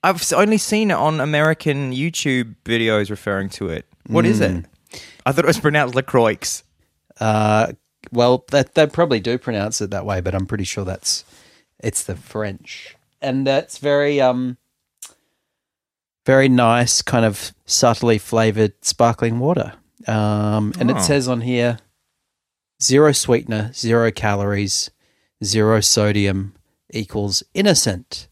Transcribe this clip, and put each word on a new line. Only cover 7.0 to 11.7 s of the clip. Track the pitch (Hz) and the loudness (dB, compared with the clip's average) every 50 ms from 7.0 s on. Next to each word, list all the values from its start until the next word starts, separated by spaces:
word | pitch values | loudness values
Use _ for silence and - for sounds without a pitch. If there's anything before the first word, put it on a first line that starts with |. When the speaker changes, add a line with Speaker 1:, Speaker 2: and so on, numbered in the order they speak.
| _ _ _ _ | _ _ _ _
Speaker 2:
Uh, | 110 110 107 107 107 107 107 107 113 - - _ _ _ _ _ - - | -2 0 0 2 2 2 2 2 2 0 -4 _ _ _ _ _ -20 -8
well, | - 120 120 123 123 127 _ - | 0 2 4 4 4 2 _ 0
that, | - 143 131 - _ | 0 0 0 2 _
they | - 156 147 | 2 2 2
probably | - - 170 165 135 110 | 2 0 0 2 2 -2
do | 92 - 120 127 | 0 -2 -4 -4
pronounce | - - 117 104 98 107 117 - | -4 -4 -4 -2 -4 -4 -4 -6
it | 107 95 | -6 -6
that | 107 98 98 98 | -6 -8 -6 -4
way, | 98 92 | -4 -4
but | 87 92 90 | -4 -4 -4
I'm | 95 95 95 | -4 -4 -4
pretty | - 104 98 | -4 -6 -6
sure | - - - 98 | -6 -6 -8 -8
that's, | 95 95 - - - - - - _ _ _ _ _ _ _ _ _ | -8 -10 -8 -6 -6 -6 -6 -6 _ _ _ _ _ _ _ _ _